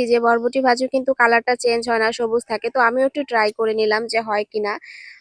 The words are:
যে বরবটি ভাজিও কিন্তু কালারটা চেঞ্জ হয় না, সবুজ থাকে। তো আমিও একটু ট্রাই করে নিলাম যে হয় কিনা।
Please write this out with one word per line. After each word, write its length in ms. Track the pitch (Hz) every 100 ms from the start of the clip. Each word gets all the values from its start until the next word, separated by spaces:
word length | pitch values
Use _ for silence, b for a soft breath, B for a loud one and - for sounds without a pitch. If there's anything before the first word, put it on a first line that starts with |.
| 240
যে 100 | 240
বরবটি 400 | 233 233 240 269
ভাজিও 280 | 262 240 254
কিন্তু 200 | 262 254
কালারটা 400 | 262 233 233 233 247
চেঞ্জ 260 | 240 233 233
হয় 160 | 226
না, 60 | 220
সবুজ 300 | 233 233 233 -
থাকে। 220 | 214 233
তো 100 | 262
আমিও 260 | 233 254 269
একটু 140 | 294
ট্রাই 260 | 269 233 214
করে 220 | 220 220 220
নিলাম 260 | 220 214 233
যে 120 | 226
হয় 240 | 220 208 208
কিনা। 280 | 214 208 214 B B B B